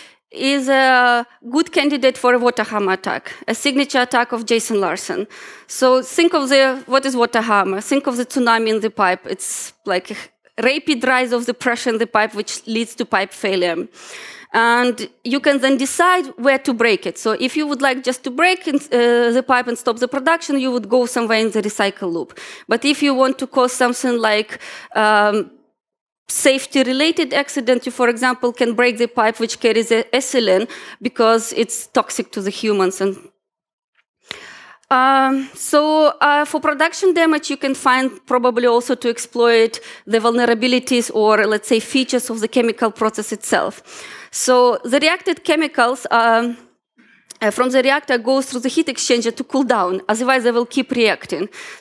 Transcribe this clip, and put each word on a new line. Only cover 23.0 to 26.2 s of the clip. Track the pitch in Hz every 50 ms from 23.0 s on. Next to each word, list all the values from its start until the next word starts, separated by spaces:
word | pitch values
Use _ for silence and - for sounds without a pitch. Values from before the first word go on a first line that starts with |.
| 294
you | 285 269
want | 254 262 262 269
to | - 269
cause | 240 - 277 247 254 254
something | - 254 240 247 - - 254 240
like, | 233 220 214 214 214 220 - - - - - - - - - -
um, | - 214 214 214 208 208 208 208 214 190 - - _ _ _ _ _ _ _ _ _ _ _ _ _